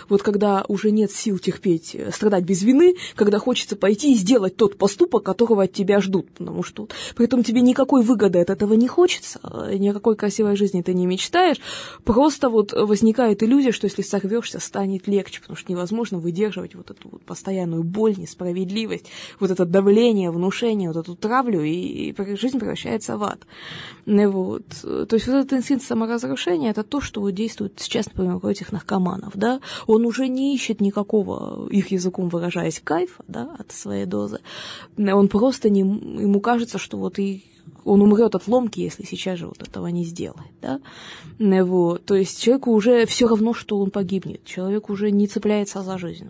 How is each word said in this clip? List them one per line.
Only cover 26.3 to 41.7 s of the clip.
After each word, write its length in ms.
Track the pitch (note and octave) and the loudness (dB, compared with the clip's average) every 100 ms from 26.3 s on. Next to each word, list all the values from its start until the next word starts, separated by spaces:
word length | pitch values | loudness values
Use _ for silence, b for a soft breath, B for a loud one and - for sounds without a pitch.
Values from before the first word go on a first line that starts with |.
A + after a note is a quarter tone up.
| C4+ - F4 B3+ | -4 -2 0 0
это 140 | G#3 | -2
то, 160 | G#3+ C#4+ | -4 -6
что 200 | - - | -6 -4
вот 120 | G3+ | -4
действует 400 | F#3+ A3 - G3+ - | -2 -4 -4 -10 -8
сейчас, 280 | - - G#3 | -6 -4 -4
например, 320 | - F#3 F3+ | -4 -4 -2
у 60 | G#3 | -4
этих 240 | G3+ F#3 | -6 -6
наркоманов, 600 | E3+ - G3 F#3 F#3+ - | -10 -4 -2 -2 -4 -10
да? 260 | G3 G#3+ C4 B B - | -4 -2 -2 B B 2
Он 180 | A3 A#3 | 2 2
уже 220 | A3+ C4+ | 0 -2
не 260 | B3+ C4+ | 0 -2
ищет 260 | C4+ - A3 | -2 -4 -2
никакого, 880 | G3+ G#3 G3+ G#3+ F#3 - - - - | 0 -2 -2 -2 -2 -6 -8 -10 -2
их 220 | G3+ F3+ | -2 0
языком 380 | F#3+ F3+ F3+ F3+ | -2 -2 -4 -4
выражаясь, 520 | E3+ F3 F3 E3+ - | -2 -4 -2 -4 -4
кайфа, 440 | - D#4 F4+ - - | -2 -2 -2 -8 -14
да, 300 | F3+ B3+ E4+ | -12 -10 -12
от 140 | - | -16
своей 340 | - G3+ G3+ G3 | -14 -8 -6 -4
дозы. 320 | G#2 G3+ G#3+ B B B B B - | -4 -4 -8 B B B B B -4
Он 300 | G3+ G3 G3+ | 2 4 4
просто 420 | G3+ B3+ B3+ A3 | 4 2 2 2
не, 120 | G3+ | 2
ему 600 | F#3+ G#3 - - G#3 G3+ | 2 0 -6 -4 0 2
кажется, 380 | A3 A#3+ A#3 G3 | 2 0 -2 -6
что 180 | - G#3 | -8 -6
вот 220 | F#3+ F#3+ | -6 -4
и 240 | G3 F#3+ _ _ - - - | -4 -6 _ _ -20 -10 2
он 140 | G3+ | 6
умрет 320 | G3+ G#3 A3+ | 8 6 4
от 120 | F#3+ - | 2 0
ломки, 320 | B3 A#3+ - | 0 0 -4
если 240 | F3 - | -8 -8
сейчас 340 | - - - F3+ | -12 -8 -6 -6
же 80 | E3+ | -8
вот 160 | - | -14
этого 240 | - F#3+ F3 | -14 -10 -6
не 160 | F3 | -4
сделает, 480 | E3+ F3 E2+ - - _ | -6 -8 -10 -12 -20 _
да? 180 | - C4+ B B B B B - | -8 -8 B B B B B -2
М, 240 | G#3+ F#3+ | 2 4
вот. 400 | F3+ | 4